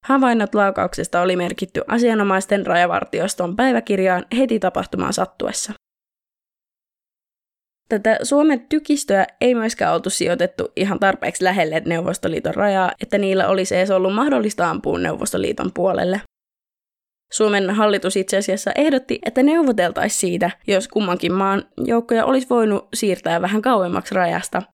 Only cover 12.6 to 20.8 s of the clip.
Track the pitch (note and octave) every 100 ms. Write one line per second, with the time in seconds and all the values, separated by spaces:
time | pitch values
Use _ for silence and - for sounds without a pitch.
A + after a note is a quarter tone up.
12.6 | G3+ F#3+ F#3 - - G3+ G3 F#3+ - F#3+
13.6 | F#3 F3+ F#3+ F#3+ F#3 G#3 C#4+ C4 G#3+ -
14.6 | E3+ E3 - F2 A#2+ D#3+ - F2+ - A3+
15.6 | F#3 - F#3+ F3+ F3+ G3 - _ _ _
16.6 | _ _ _ _ _ _ _ - G#3+ G#3
17.6 | F#3 G#3 G#3+ G3 F#3+ G3 F#3+ G3 G3+ G3
18.6 | - - D4+ C4+ - - - B3+ C#4 E4
19.6 | C#4+ G#3+ F3 - A3 - F#3 F3 F3 -
20.6 | - G3